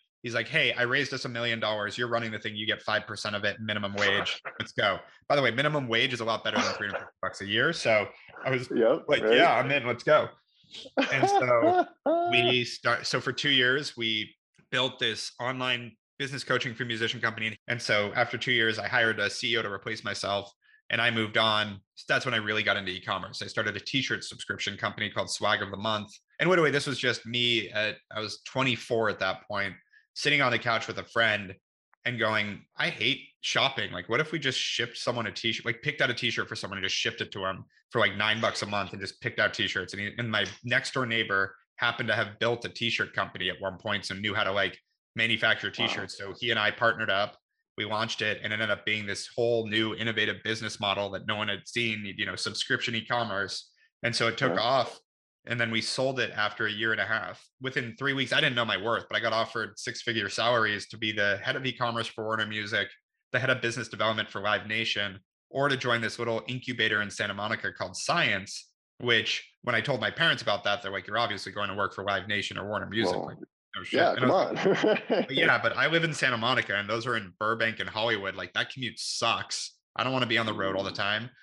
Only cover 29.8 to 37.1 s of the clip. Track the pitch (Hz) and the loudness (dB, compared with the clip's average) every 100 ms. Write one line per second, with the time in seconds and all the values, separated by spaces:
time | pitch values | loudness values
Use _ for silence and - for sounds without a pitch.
29.8 | _ _ _ - 151 147 131 117 123 113 | _ _ _ -4 2 4 4 2 2 0
30.8 | - 101 92 117 113 104 95 95 _ _ | -2 -6 -2 2 4 2 -2 -12 _ _
31.8 | _ _ 120 120 110 110 104 95 - - | _ _ -6 0 2 2 0 -6 -10 -4
32.8 | 156 - 117 135 - _ - 123 131 - | -2 0 0 0 -4 _ -2 2 2 0
33.8 | 101 90 87 117 160 165 135 - - - | -4 -6 0 0 0 -2 -2 -2 -2 -2
34.8 | 117 - - 120 107 - 117 117 120 117 | -4 -2 -2 -2 -4 -2 -2 -2 -4 -2
35.8 | 151 147 135 120 120 113 95 113 95 98 | -4 0 0 0 -2 -2 -4 -6 -8 -4
36.8 | 92 - 117 | -2 0 -2